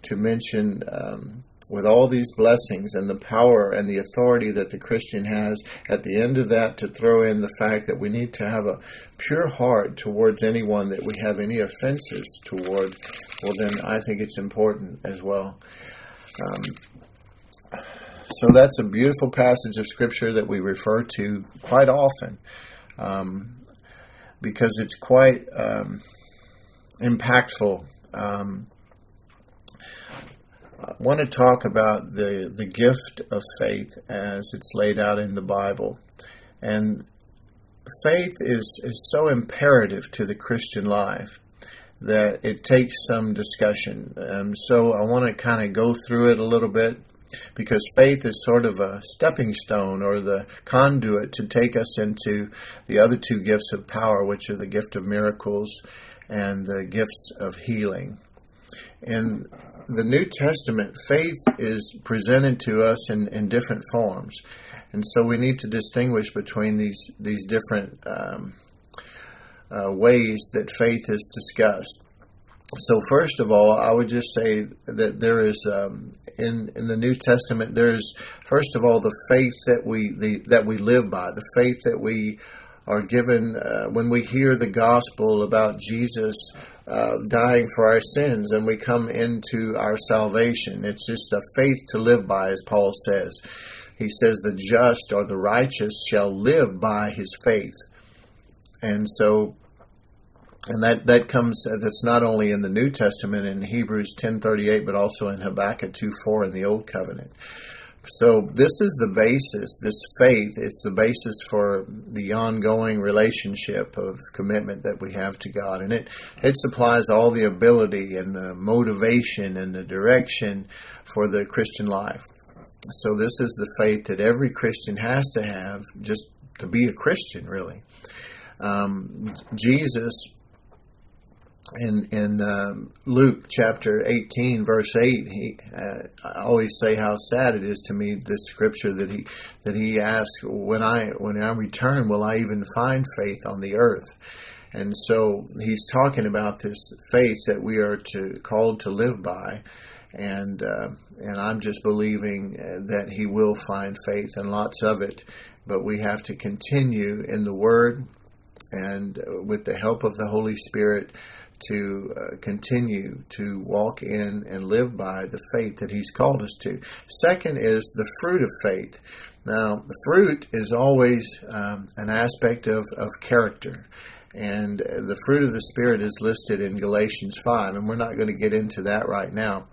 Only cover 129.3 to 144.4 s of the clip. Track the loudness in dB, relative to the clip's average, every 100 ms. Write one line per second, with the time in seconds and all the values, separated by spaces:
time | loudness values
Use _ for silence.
129.3 | -12 -12 -2 2 2 2 -2 -4 -8 -12
130.3 | _ _ _ _ -20 _ _ _ _ _
131.3 | _ _ _ -16 -6 -2 -2 -2 -2 -2
132.3 | 0 -2 -2 -4 -8 -14 _ 0 6 6
133.3 | 4 -6 0 2 2 0 0 2 0 -2
134.3 | -2 -2 0 2 2 2 4 4 2 -4
135.3 | -8 -8 -10 -16 -12 -10 -10 -14 -14 -12
136.3 | -8 2 2 2 0 2 2 0 -2 -2
137.3 | 2 2 0 -4 -8 -6 -6 -4 -6 -6
138.3 | -6 -6 0 0 0 -4 -4 -6 -6 -10
139.3 | -16 -18 -10 -6 -2 0 0 0 0 -2
140.3 | -6 -8 -6 -2 0 2 2 0 -4 -4
141.3 | -2 -2 -2 -4 -2 0 2 2 2 2
142.3 | 0 -2 -4 -4 -2 0 0 -2 -4 -4
143.3 | -4 -8 -8 -4 4 4 2 -8 -20 -20
144.3 | -20